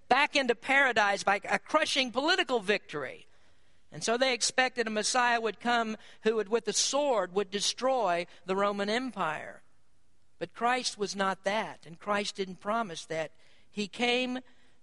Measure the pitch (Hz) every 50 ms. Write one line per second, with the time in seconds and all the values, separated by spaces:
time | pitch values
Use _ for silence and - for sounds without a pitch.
0 | - - 247 269 294 285 - 285 269 226 233 - - - 269 277 277 262 226 226
1 | 208 202 202 185 - 202 202 202 - 202 208 196 - - - 311 311 - - 285
2 | 262 247 196 247 277 320 370 370 349 - 262 233 190 190 208 185 - - - 147
3 | 131 123 85 78 - - - - - - - - - - - - - - - 151
4 | - 226 226 247 262 262 247 - - - - - 254 254 - 247 226 220 214 214
5 | 208 - - 254 240 240 233 233 226 214 196 - - 240 240 233 226 220 220 -
6 | - - - - - 220 226 220 202 190 226 233 220 214 196 - - - 269 277
7 | 294 285 240 208 180 180 180 202 208 185 196 202 196 - - - 240 262 269 254
8 | 214 180 175 170 175 - - - - 185 190 196 202 202 208 202 202 202 220 247
9 | 262 254 - 202 175 156 151 - - - - - - - - - - - - -
10 | - - - - - - - - 170 170 - - 233 240 247 254 247 - - 208
11 | 202 180 185 202 196 190 185 - - 196 202 220 202 156 135 - - 151 170 -
12 | - 208 208 202 208 - - - 190 185 185 - - 202 214 233 226 185 165 -
13 | - - 165 160 156 - - - - - - - - - - 208 208 190 - -
14 | 240 240 240 247 254 247 254 262 - - - - - - - -